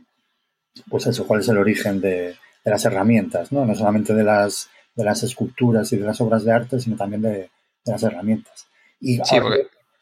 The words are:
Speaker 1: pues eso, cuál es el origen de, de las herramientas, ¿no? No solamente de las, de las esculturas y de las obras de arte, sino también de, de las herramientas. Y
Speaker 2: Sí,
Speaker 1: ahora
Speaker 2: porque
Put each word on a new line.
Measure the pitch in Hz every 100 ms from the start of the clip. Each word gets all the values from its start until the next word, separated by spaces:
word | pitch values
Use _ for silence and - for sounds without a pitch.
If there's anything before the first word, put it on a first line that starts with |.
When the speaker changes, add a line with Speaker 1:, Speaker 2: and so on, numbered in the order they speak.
| _ _ _ _ _ _ _ - -
Speaker 1:
pues | - -
eso, | - 95
cuál | 107
es | 101
el | 104
origen | 101 101 107 98
de, | 95 90 87 87 _ _
de | -
las | 104
herramientas, | 113 95 107 113 90 90 85
¿no? | 139
No | 123
solamente | 98 104 107 107
de | 110
las, | 107 104 104 - - _ _
de | -
las | 104 107
esculturas | 117 - 117 - 123 110 104
y | 107
de |
las | 101 107
obras | 113 110
de | 110
arte, | 113 117 131
sino | 117 98
también | 98 104
de, | 110 101 92 _ _ _
de | -
las | 107
herramientas. | 110 90 101 110 - - - _ _ _
Y | 131 120
Speaker 2:
Sí, | - 127
Speaker 1:
ahora |
Speaker 2:
porque | 110 107 - _ _ _